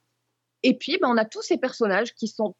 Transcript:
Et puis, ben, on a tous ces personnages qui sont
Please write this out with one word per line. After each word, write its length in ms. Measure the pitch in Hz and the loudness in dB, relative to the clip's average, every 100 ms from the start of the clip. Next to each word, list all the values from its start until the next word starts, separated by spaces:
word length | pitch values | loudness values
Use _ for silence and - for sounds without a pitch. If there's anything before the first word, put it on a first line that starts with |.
| _ _ _ _ _ _ | _ _ _ _ _ _
Et 160 | 254 233 | 2 2
puis, 200 | - 359 | -2 0
ben, 60 | 294 | 2
on 80 | 233 | 2
a 60 | 220 | 0
tous 160 | 403 | -6
ces 160 | - 320 | -2 -2
personnages 560 | 262 - 220 190 233 - | -2 -2 0 2 -2 -4
qui 120 | 220 | -8
sont 260 | - 208 | -4 -6